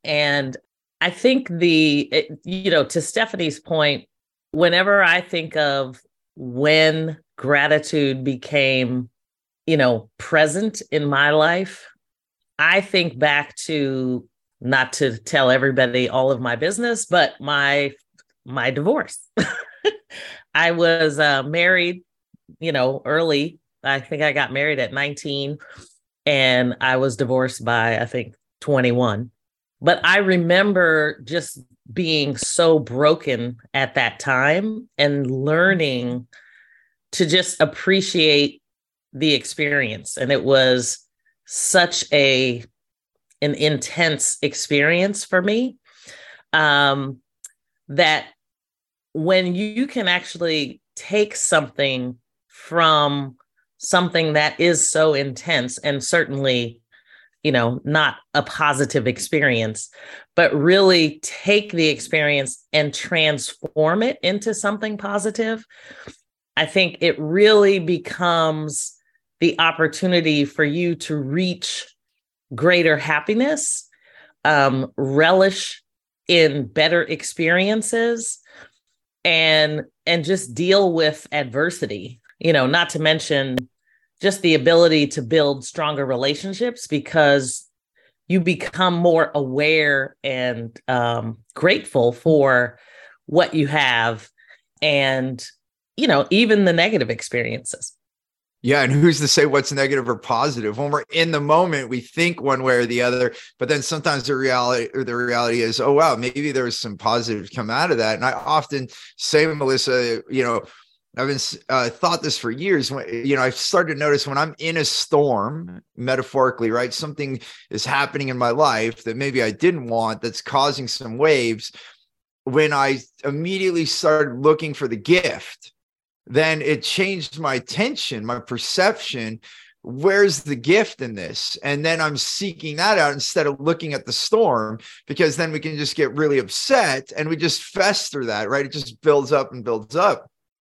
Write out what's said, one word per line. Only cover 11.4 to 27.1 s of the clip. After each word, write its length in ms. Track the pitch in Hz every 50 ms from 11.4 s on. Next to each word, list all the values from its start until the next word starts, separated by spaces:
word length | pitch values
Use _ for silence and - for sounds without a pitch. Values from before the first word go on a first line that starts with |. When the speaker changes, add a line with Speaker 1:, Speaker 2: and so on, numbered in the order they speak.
| 151 165 170 185 190 185 - - - - _ _ _ _ _ _ _ _ _ _ _ _ _ -
Speaker 1:
I 240 | 151 165 180 196
think 380 | 190 196 - 185 170 165 131 120
back 360 | 147 147 143 143 147 - - - -
to, 600 | - 160 151 139 135 135 131 131 127 127 120 - _ _ _ _ _ _ -
not 320 | - 123 139 131 131 127 -
to 240 | - 147 131 113 110
tell 340 | - - - 143 135 127
everybody 580 | 127 135 131 139 127 135 127 120 120 127 127 117
all 220 | 117 131 131 135
of 100 | 139 117
my 140 | 127 120 120
business, 500 | 117 151 175 208 208 240 240 233 220 -
but 340 | - 180 175 147 - - -
my, 520 | 123 143 147 143 139 139 139 143 139 139 139 _ _ _ _ _ _ _ _ _ _
my 260 | 120 127 135 120 131
divorce. 480 | 127 143 147 196 285 302 - - - - - _ - 214 180 - - - - - - - - 427
<laughs> 600 | 427 - _ _ - - - - - - - _ -
I 180 | 147 165 170
was, 480 | 170 170 170 165 165 165 160 156 143 147
uh, 240 | 151 147 139 135 131
married, 600 | 143 156 170 170 180 185 180 175 175 180 180 - _ _ _ _ _ _ _ _ _ - -
you 120 | 160 165
know, 300 | 147 135 127 131 135 135 -
early. 540 | 131 151 160 165 160 147 143 147 170 170 - _ _ _ _ -
I 160 | 135 139 139
think 240 | 135 - 160 147 151
I 80 | 151
got 220 | 135 147 139 113 131
married 260 | 139 143 156 147 131
at 140 | 127 95 117
nineteen, 640 | 139 143 147 143 - - 151 139 139 139 139 151 147 - - - - - - _ _ _ _ _ _ -
and 500 | 147 147 135 135 127 127 123 123 123 120 -
I 140 | - 131 131 127
was 200 | 131 135